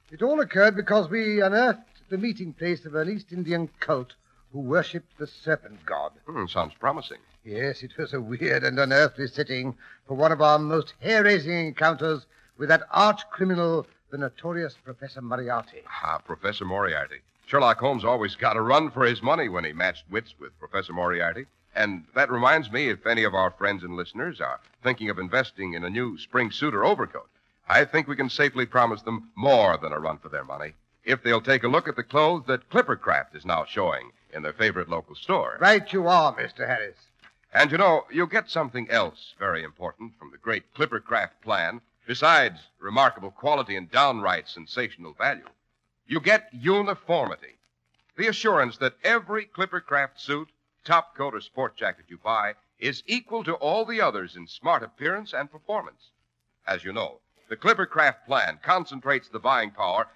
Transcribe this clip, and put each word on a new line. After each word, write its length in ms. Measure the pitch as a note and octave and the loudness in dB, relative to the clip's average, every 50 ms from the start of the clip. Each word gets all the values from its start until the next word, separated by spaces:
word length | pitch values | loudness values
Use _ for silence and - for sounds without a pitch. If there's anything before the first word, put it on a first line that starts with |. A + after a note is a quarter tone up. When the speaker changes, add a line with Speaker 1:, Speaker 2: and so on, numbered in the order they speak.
| _ _ | _ _
Speaker 1:
It 100 | D#3 D#3 | -6 -2
all 180 | G#3 B3+ D4 D#4 | 0 2 2 2
occurred 360 | C#4 - - F#3 G3+ G#3+ G#3 | 2 2 6 6 6 6 6
because 340 | F#3+ G#3+ - G#3 G#3+ F#3+ D3+ | 4 0 2 2 2 2 2
we 320 | F#3 A3+ A3 G#3+ G#3 G#3 | 0 -2 -2 0 2 2
unearthed 640 | G3 F#3+ G3 A3 B3 B3+ - A3+ - _ _ _ _ - | 2 4 4 4 4 2 2 0 -6 _ _ _ _ -8
the 80 | F#3+ F#3 | -6 -4
meeting 360 | G3+ A#3+ G#3+ - F3+ E3+ C#3+ | -4 -4 -4 -6 -10 -12 -10
place 320 | - E3 F3 F3 D#3 - | -6 -4 -4 -4 -4 -6
of 80 | D#3+ C#3+ | -6 -4
an 160 | D#3 D#3 F3 | -4 -2 -2
East 220 | G#3+ G#3 - - | -4 -8 -10 -10
Indian 400 | F3 F3+ F3+ D#3 F3 E3+ E3+ E3 - _ | -10 -8 -4 -4 -2 -2 -4 -6 -8 _
cult 340 | - - D#3 C3 B2+ - - _ _ _ _ _ _ _ A#2+ | -4 -2 -2 -2 -4 -6 -14 _ _ _ _ _ _ _ -12
who 60 | C#3 | -8
worshipped 580 | C#3 B2 C#3+ F3 D#3+ - - E3+ - _ _ - | -4 0 0 0 0 0 -4 -12 -12 _ _ -12
the 80 | D3+ | -12
serpent 580 | C#3+ - - - D#3+ D#3 - - - G#2+ G2 - | -12 -12 -8 -4 -2 -2 -2 -4 -8 -20 -16 -10
god. 280 | - - C#2+ D2 D2+ - _ _ - | -6 -6 -4 -4 -6 -8 _ _ -10
Speaker 2:
Hmm, 180 | E3 C#3 G2 | -6 -6 -6
sounds 300 | F2 - F#2+ E2+ D#2 - _ | -2 -2 -2 -2 -2 -4 _
promising. 380 | - B2+ D3 D#3+ - - C2 A1+ _ _ _ _ _ | -2 -2 -2 -2 -6 -12 -16 -18 _ _ _ _ _
Speaker 1:
Yes, 380 | A2+ G#2 G#2+ C3 C#3 C3 - | -12 -8 -6 -4 -4 -6 -8
it 160 | - B2+ - - | -12 -14 -10 -10
was 160 | D#3+ D3 - | -8 -6 -6
a 80 | C3+ | -6
weird 420 | A#2+ A2 B2 B2+ D#3+ D3 C3+ C3+ B2+ | -6 -6 -6 -4 -2 0 0 0 0
and 140 | C3 B2+ C3 | 0 0 0
unearthly 500 | C#3 C3 C3+ C#3 D3+ C#3+ - - C#3 B2+ | 2 4 6 6 6 4 2 -2 -8 -6
setting 480 | - - D3+ - C3+ B2+ B2+ C3+ A#2+ - - - - - _ - | -4 -4 -4 -4 -4 -6 -6 -8 -10 -12 -16 -20 -20 -20 _ -10
for 60 | C3+ | -2
one 180 | C3 D3 D#3+ | 2 2 2
of 120 | D#3+ C#3+ D#3 | 4 4 6
our 160 | D3 D3+ D3+ | 6 6 6
most 340 | D3+ D3+ D#3+ E3 D3 - - _ | 4 2 0 -2 -2 -4 -8 _
hair-raising 680 | - F#3+ A3+ A3 G#3 G3+ G#3 F#3 C#3+ D#3 F3 E3+ E3 D#3 | -4 0 2 4 6 6 4 2 0 -2 -2 -2 -2 -4
encounters 580 | B2+ - D#3 E3 E3 B2+ D3 D#3+ D#3 C#3 - _ _ _ _ _ _ | -2 2 2 2 2 2 -2 -2 -2 -4 -6 _ _ _ _ _ _
with 140 | - C#3 D3+ | -4 2 2
that 140 | D#3+ D#3+ - - | 4 2 2 2
arch 360 | D3 E3+ G3+ G#3+ G#3 - - - | 2 4 6 6 4 2 -4 -12
criminal, 560 | - - F#3+ F#3+ F#3 F3 E3+ E3+ E3 D#3+ - - _ _ _ _ | -6 -2 -2 0 0 2 2 2 0 0 -2 -4 _ _ _ _
the 80 | - C#3 | -10 -8
notorious 560 | C#3+ C3 B2 - - E3 F3 E3+ E3+ C#3+ B2+ _ _ | -8 -8 -8 -8 -10 -8 -6 -6 -6 -8 -10 _ _
Professor 360 | - C3 - C#3 C3+ - C3+ | -20 -18 -16 -16 -18 -16 -14
Moriarty. 600 | B2 A#2+ B2 B2+ B2+ A#2+ B2 A#2 A2+ - - - - | -10 -6 -6 -6 -4 -4 -4 -4 -4 -8 -12 -20 -18
Speaker 2:
Ah, 320 | - - - - D#2+ D#2 D#2 - | -14 -10 -6 -4 -4 -4 -4 -6
Professor 400 | - E2 - - G2 G#2 - G2+ | -8 -8 -6 -4 -4 -4 -4 -6
Moriarty. 540 | F#2 F#2 G2 G2+ F#2 D#2+ D2 C#2+ C#2 C#2+ C2+ - _ _ _ _ | -6 -2 -2 0 0 0 -2 -4 -6 -10 -16 -20 _ _ _ _
Sherlock 320 | - - C#3+ C3+ A#2 A2+ - | 0 2 6 6 6 6 4
Holmes 280 | A#2+ C#3 C#3 A#2+ G2 | 2 0 0 0 2
always 300 | A2+ B2 A#2+ G#2+ G2 - | 2 2 2 0 -2 -2
got 200 | - - B2 G#2+ | -2 0 0 2
a 60 | A2+ | 2
run 280 | A2 A#2 C3 D3+ D#3 D3 | 2 4 4 4 4 2
for 140 | B2 C3 C3 | 0 2 2
his 180 | A#2+ A#2+ G#2+ | 2 2 2
money 280 | G#2 B2+ D#3 E3+ D3+ A2 | 0 0 0 2 0 -2
when 160 | F2+ F2 E2+ | -2 -4 -4
he 80 | D#2 D2+ | -4 -2
matched 360 | D#2+ F2+ F#2 F2 - - - | -2 -2 -2 -2 -4 -8 -8
wits 240 | F#2 A2 A#2 - - - | -6 -6 -6 -6 -12 -20
with 180 | C#2+ C2 - _ | -20 -20 -18 _
Professor 340 | D2+ D2 - G2 F#2 - E2+ | -14 -8 -6 -6 -6 -4 -4
Moriarty. 520 | F2 F2 F2 F2 E2+ E2+ E2+ E2+ A#2 C3+ - _ _ _ _ - | -2 -2 0 0 0 -2 -2 -4 -6 -10 -16 _ _ _ _ -4
And 300 | - G#2+ G#2 G2 F2 D#2 _ - | -2 -2 -2 -2 -6 -12 _ -2
that 160 | B2+ C#3+ C#3 | 0 0 0
reminds 400 | B2+ A#2+ A#2+ B2+ D3+ D#3+ D#3 G#2 | 2 2 4 4 4 4 2 -2
me, 160 | - E3+ D3+ C3 | -4 -2 -2 -2
if 180 | G#2 F2+ - | -2 -2 -2
any 200 | A2 A#2 A2+ A2 | 0 0 2 2
of 80 | G#2+ F#2 | 2 2
our 180 | F#2+ F#2 F2+ | 2 0 0
friends 320 | - - G2 G2+ G2+ F#2+ F2 | 0 0 -2 -2 -2 -2 -6
and 140 | F2 F2 F2+ | -8 -8 -8
listeners 420 | F2 - - G#2+ C#3 F3+ D3 - | -8 -8 -10 -10 -10 -8 -8 -6
are 220 | D#2+ B1+ B1+ - - _ _ _ | -6 -6 -8 -8 -12 _ _ _
thinking 280 | - B2 B2+ A#2 A2 G#2 | -2 -2 -2 -2 -4 -6
of 100 | G2+ F2+ | -6 -6
investing 540 | F#2 F2+ G2+ B2+ B2+ - - - G2 F2+ E2+ | -6 -2 -2 -2 -2 -2 -6 -10 -8 -8 -6
in 100 | E2 E2+ | -6 -6
a 60 | F2+ | -6
new 280 | G2 A#2 B2+ A#2+ G2 D2+ | -4 -4 -6 -6 -8 -12
spring 340 | - - - B2+ B2 G#2+ | -10 -4 -2 -2 -2 -2
suit 220 | - - C#3+ D3+ B2+ | -2 -4 -4 -2 0
or 120 | G2+ G#2+ | 2 2
overcoat, 420 | D#3+ G#3 F3+ A2+ - - - - - _ _ _ _ _ _ _ - | 2 2 0 -2 -6 -8 -12 -16 -18 _ _ _ _ _ _ _ 4
I 160 | F2+ A#2+ C#3+ | 4 4 6
think 240 | C#3 - D#3 D3+ B2 | 4 2 0 0 -2
we 80 | C#3+ | -2
can 140 | B2+ C3+ B2+ | -4 -4 -4
safely 360 | - - D3 C#3 B2 B2+ B2+ | 0 0 0 0 0 -2 -4
promise 360 | A2+ - B2+ A#2+ A#2 A2 G#2 | 0 2 4 4 4 2 -2
them 280 | - A2+ A2+ G#2+ - - _ | -6 -6 -8 -8 -8 -12 _
more 400 | G2 G#2+ C#3 C3+ A#2+ G#2 F#2+ E2+ | 0 4 6 6 6 6 6 4
than 160 | D#2+ D#2 D#2 | 2 -2 -6
a 80 | D2+ D2+ | -6 -4
run 200 | D#2 D#2+ D#2 D#2 | -4 -4 -6 -8
for 100 | - D#2+ | -10 -10
their 160 | D2+ C#2+ C2+ | -10 -10 -8
money 300 | C2+ C#2 D2 D2+ D2+ D#2+ _ _ _ _ _ _ | -10 -10 -12 -12 -12 -14 _ _ _ _ _ _
if 180 | G#2+ C3 B2+ | -2 -2 0
they'll 200 | - A#2+ A#2 A2+ | 2 2 2 2
take 240 | A2 C3 C3+ B2+ A2 | 4 2 2 2 2
a 20 | A#2+ | 2
look 220 | C3 E3+ F3 D#3 | 2 0 0 -2
at 80 | - - | -4 -8
the 40 | A#2 | -6
clothes 420 | - - D3 D#3 D#3 F3 E3 B2+ C3 | 0 2 4 4 4 2 0 -2 -2
that 220 | C3 B2 - _ | -2 -2 -4 _
Clippercraft 640 | - A3 B3 - B2 F2+ - - E2 C#2 C2 - - | 2 2 2 2 0 -2 0 0 0 0 0 -4 -10
is 100 | D2+ D#2 | -10 -4
now 200 | F#2 F2 D#2+ D2+ | -2 -2 -2 -2
showing 460 | - - G#2 G2 F2 D2+ C2 A#1+ A#1+ - _ _ _ - | -2 -4 -2 -2 -2 -2 -4 -8 -12 -20 _ _ _ -12
in 80 | D#2 | -10
their 120 | D2+ D2+ D2+ | -8 -8 -2
favorite 340 | - A2 A2 F2+ F2+ F2 E2 | 0 0 0 0 -2 -4 -4
local 280 | E2+ E2 D#2+ - D2+ | -4 -6 -6 -8 -16
store. 420 | - - - F#3+ E3+ - B1 A1+ - | -10 -4 -2 -2 0 -2 -2 -2 4
Speaker 1:
Right 320 | E3+ G3 A3 G#3 - - | 6 6 6 6 2 0
you 160 | - F#3+ F3 E3+ | -2 0 2 4
are, 260 | F3+ F3 D#3+ D3 B2+ | 6 6 6 4 2
Mister 320 | - B2 A#2+ - - B2 | -2 -6 -8 -8 -6 -4
Harris. 300 | A#2 B2+ A2+ G#2+ G2+ - _ _ _ _ _ _ - _ _ _ _ - | -4 -2 -4 -4 -8 -10 _ _ _ _ _ _ -20 _ _ _ _ 2
Speaker 2:
And, 200 | A2 C#3+ D3 C#3 | 2 4 4 4
you 40 | E3+ | 4
know, 280 | G3+ F#3 E3 D3 - - | 4 4 4 4 0 -2
you'll 180 | B2 D#3 F3 E3 | -2 -2 -2 -2
get 220 | F3 A3+ F#3 - | -2 -4 -4 -4
something 400 | - E3 D#3 C3 A#2+ B2+ A2+ G#2+ | -4 -4 -4 -4 -6 -8 -4 -2
else 440 | A2+ A#2 G2 E2 D2 - - - - - | 0 0 0 -2 -4 -10 -18 -20 -10 -6
very 280 | G2 G2 F2 D#2+ D#2+ | -4 -2 -2 -2 -4
important 480 | D#2 D2 - F2+ E2+ - - A2 A2+ - _ | -8 -10 -12 -10 -10 -10 -12 -16 -20 -18 _
from 140 | D#2+ C#2 | -20 -20
the 60 | C#2 C#2+ | -20 -10
great 360 | - A2 A2+ G2 - _ - | -6 -4 -4 -4 -6 _ -6
Clippercraft 680 | - D3+ - A#2+ G#2+ - - A#2 A2 G2 E2+ - _ - | -4 -4 -4 -4 -6 -6 -2 -2 -2 -2 -2 -6 _ -6
plan, 380 | A2 G#2+ F#2+ E2+ E2 G#2 A#2+ - _ _ _ _ | -2 -2 0 0 -2 -4 -8 -12 _ _ _ _
besides 560 | - B2 B2 D3 D#3+ E3+ D3+ C3 A2+ E3+ D#3+ - _ _ _ | -8 -4 2 4 6 6 6 6 2 0 -6 -14 _ _ _
remarkable 520 | E2+ G2 G#2 C3 C3+ B2+ - - F2+ G2 | -10 -2 2 4 4 4 2 0 -8 -14
quality 440 | F#2+ - - C#3+ D3+ C#3+ B2+ G#2+ G2+ | -12 -6 -2 0 0 0 0 -2 -6
and 160 | F#2+ F2+ E2 | -8 -6 0
downright 560 | - B2 C#3+ C#3+ B2+ A2 G2+ F#2 F2+ E2+ D2+ - | 2 4 4 4 2 0 0 0 0 0 -2 -8
sensational 640 | - F2 E2 - - B2+ B2 A2 - - E2+ D#2+ | -14 -16 -16 -10 -6 -6 -6 -6 -8 -12 -18 -16
value. 320 | D2 - G#2+ C3+ C#3 F2+ C2 - - _ _ _ _ _ _ _ _ _ _ - | -6 -2 -2 -2 -2 -4 -8 -18 -20 _ _ _ _ _ _ _ _ _ _ -6
You 140 | D#3+ E3 | -6 -2
get 260 | C#3+ F#3+ G#3+ G#3+ G#3+ - - | 2 4 2 2 2 -2 -14
uniformity, 1040 | B2 A#2 E3+ F#3+ G3+ G3+ G3 G3 - - - E3+ E3 C3 G2+ E2+ - - C2 B1+ _ _ _ _ _ _ _ _ _ _ _ _ | -4 0 2 2 2 2 -2 -4 -6 -4 -2 0 0 0 -2 -6 -10 -14 -18 -20 _ _ _ _ _ _ _ _ _ _ _ _
the 120 | - G3 A3+ | -4 -2 -2
assurance 500 | G#3+ - - A3 G3+ D#3 C3+ A#2+ A2+ - | -2 0 0 2 4 4 2 2 0 -2
that 160 | C3+ B2+ - _ - | -2 -2 -2 _ 0
every 400 | F#3+ A#3 A#3 F#3 E3+ G#3 G#3+ G#3 | 2 2 0 0 -2 -6 -6 -6
Clippercraft 720 | - - - F#3+ F#3 - F3+ - - C#3+ C#3+ C#3 C3+ _ - | -8 -6 -6 -6 -4 -4 -8 -6 -2 -2 0 0 -2 _ -10
suit, 300 | - C#3 C#3+ D3 D#3+ - _ _ _ _ _ _ - | -8 -6 -6 -6 -6 -10 _ _ _ _ _ _ 0
top 320 | - E3 E3+ E3 - - - | 2 4 4 4 0 -6 -8
coat, 180 | C#3 C#3+ B2 | -6 -6 -6
or 60 | G#2 | -8
sport 340 | - - _ - C3 A#2 - | -10 -10 _ -6 -6 -6 -6
jacket 300 | - A2+ G2 F2+ - F#2+ _ | -4 -4 -4 -4 -6 _ _
you 100 | F2 E2 | -20 -8
buy 360 | - G#2+ A2+ A2 G#2 G#2 G#2+ - _ _ _ _ | -4 -2 0 0 0 -2 -6 -8 _ _ _ _
is 240 | - C3 C3+ - - - | -6 -6 -6 -6 -6 -6
equal 360 | A3 B3 A#3+ - A3+ A3+ G#3+ | -6 -6 -4 -6 -8 -6 -4
to 120 | D#3+ E3 | -4 -4
all 280 | - C#3 D3 E3+ G#3+ A3+ | -2 -2 0 0 0 0
the 160 | G#3 A#3 A3 | -2 -2 0
others 380 | G3+ D3+ A2+ - F2+ F2 - F2+ | 0 0 0 -2 -6 -10 -12 -16
in 100 | E2+ E2 | -18 -18
smart 360 | - - - D#3 E3+ C#3 A2+ | -16 -6 -2 0 0 0 -2
appearance 500 | G#2+ _ - C3+ D#3 F3+ G3+ G#3+ G#3 - | -6 _ -6 -4 -4 -4 -4 -6 -8 -8
and 180 | C3 F#3+ F#3 | -8 -8 -10
performance. 600 | - D#3 _ - G#3 G#3+ D#3+ D2+ - _ _ _ _ _ _ _ _ _ _ _ _ _ _ | -12 -14 _ -6 -6 -6 -6 -8 -14 _ _ _ _ _ _ _ _ _ _ _ _ _ _
As 200 | - F#2+ F2+ F2 | -6 -6 -6 -6
you 80 | F#2 F#2+ | -8 -6
know, 260 | A2+ G2+ D2 B1 - _ _ _ _ _ - | -6 -6 -8 -8 -14 _ _ _ _ _ -14
the 80 | A2+ - | -12 -2
Clippercraft 680 | - F#3 A3+ F3+ F#3 - - D#3 D3+ C#3 B2 - _ | 0 2 2 2 0 -2 0 2 2 2 0 -2 _
plan 340 | - C3+ B2+ G#2 E2+ D#2 D2+ - | -2 0 0 0 0 -4 -4 -2
concentrates 640 | - F3+ F#3 E3 - C#3 C3 B2 C3+ C#3 C3 - - | 0 0 0 0 -4 -10 -6 -2 -2 -2 -2 -2 -6
the 120 | - A2 | -10 -4
buying 320 | F2 B2 C3+ B2 A2+ G#2 | 0 2 2 2 0 -2
power 360 | G2+ - G#2 F2+ F2+ G#2 A2+ - _ | -4 -4 -2 -2 0 -2 -2 -4 _